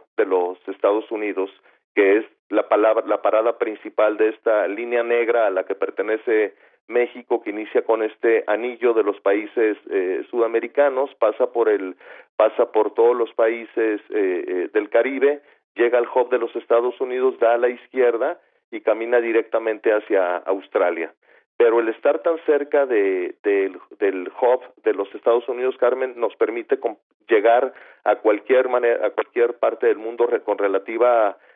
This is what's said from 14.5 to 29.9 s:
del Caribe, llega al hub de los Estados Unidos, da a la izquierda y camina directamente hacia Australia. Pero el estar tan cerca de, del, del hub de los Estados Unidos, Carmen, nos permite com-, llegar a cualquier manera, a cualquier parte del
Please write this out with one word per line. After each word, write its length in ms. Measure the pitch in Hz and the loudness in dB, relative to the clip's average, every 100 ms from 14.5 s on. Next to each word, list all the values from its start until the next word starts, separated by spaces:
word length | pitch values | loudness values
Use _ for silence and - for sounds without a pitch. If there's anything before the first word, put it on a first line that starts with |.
| 90 87 | -6 -4
del 160 | 107 104 | -4 0
Caribe, 520 | 117 123 135 139 147 - _ _ - | 0 0 0 0 0 -8 _ _ -2
llega 240 | 117 120 | 0 2
al 80 | 120 | 0
hub 220 | 127 120 | -2 0
de 100 | 123 | -2
los 160 | 113 120 | -4 -6
Estados 440 | - 120 123 - | 0 0 0 -4
Unidos, 360 | 127 127 131 131 | -6 -2 -2 2
da 140 | 117 | 2
a 40 | 120 | 2
la 120 | 123 | 0
izquierda 720 | 123 - 131 123 113 139 175 _ _ _ | -2 -8 0 0 2 -2 -6 _ _ _
y 100 | 110 | -6
camina 380 | 110 107 117 123 | -2 -2 0 0
directamente 760 | 117 110 110 113 113 107 113 | 2 0 0 -2 -2 -2 0
hacia 440 | 107 - 98 90 87 | 0 0 0 0 -2
Australia. 760 | - 95 - 101 90 82 80 - _ _ _ - | -4 -6 -4 -2 0 -2 -6 -12 _ _ _ 0
Pero 220 | 117 117 | 2 4
el 100 | 113 | 0
estar 300 | - 139 156 | 0 0 0
tan 180 | 175 165 - | -2 -2 0
cerca 400 | 143 143 147 135 | 0 0 0 2
de, 500 | 113 98 92 87 - | 2 0 0 -4 -6
del, 340 | 101 101 95 92 - - | -2 0 0 -6 -20 -4
del 320 | 98 92 90 - | -2 -2 -6 -2
hub 220 | 123 127 - _ | 0 0 -2 _
de 100 | 110 | -2
los 200 | 95 98 | -2 -4
Estados 340 | - 123 117 - | -4 0 0 0
Unidos, 260 | 123 127 - | -4 -4 0
Carmen, 360 | 120 127 131 120 | 0 0 -4 -4
nos 200 | 113 - | -6 -2
permite 440 | 107 117 110 131 | -4 -4 -4 -4
com-, 180 | 117 107 _ _ - | -4 -8 _ _ -2
llegar 460 | 110 107 120 131 - - - 101 | 2 4 2 0 -6 -20 -6 -2
a 100 | 104 | 0
cualquier 540 | 107 104 - 131 131 | 2 0 2 2 2
manera, 380 | 123 120 117 104 | 0 0 0 -2
a 20 | |
cualquier 480 | - - 120 120 120 | -4 -6 0 0 0
parte 300 | 117 113 | -4 0
del 100 | 120 | 0